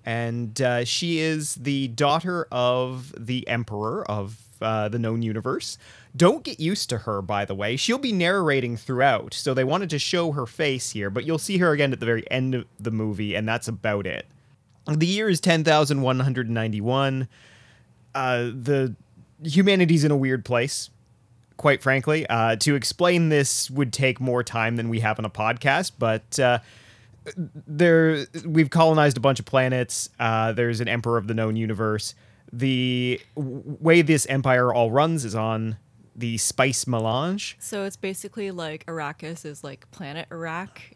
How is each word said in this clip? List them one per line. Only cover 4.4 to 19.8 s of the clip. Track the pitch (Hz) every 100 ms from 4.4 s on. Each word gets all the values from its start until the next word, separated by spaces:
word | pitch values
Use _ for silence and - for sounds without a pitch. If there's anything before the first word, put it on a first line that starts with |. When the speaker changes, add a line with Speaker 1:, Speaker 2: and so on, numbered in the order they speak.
| - -
Speaker 1:
uh, | 110 110 107
the | 117
known | 113 113
universe. | 113 107 123 330 - - - - - 131
Don't | 175 285
get | 269 -
used | 156 202 -
to | 117
her, | - 101
by | 92 101
the | 101
way. | 98 101 131
She'll | - 247
be | 277
narrating | 202 170 196 165 139 123 117
throughout, | - 127 139 117 -
so | - -
they | 131
wanted | 131 165 196
to | 151
show | - 180 170
her | 143 120
face | - 151 131 -
here, | 107 101
but | 101
you'll | 147 160
see | - 190
her | 175
again | 147 143
at | 127
the | 113
very | 117 -
end | 127 131
of | 127 - -
the | 110
movie, | 113 107 101 107 95
and | 110
that's | 117 -
about | 101 113 104 92
it. | 60 - _ _ _ _ _ -
The | 151 170
year | 196 220
is | 175
ten | - 165
thousand | 156 151 147 143
one | 131 127
hundred | 135 127 117
ninety-one. | 117 113 107 107 131 139 135 127 _ - - _ _ _ _ _
Uh, | 139 131 123 120
the | 123 120 143 131 107 _ _ - -
humanity's | 160 151 196 196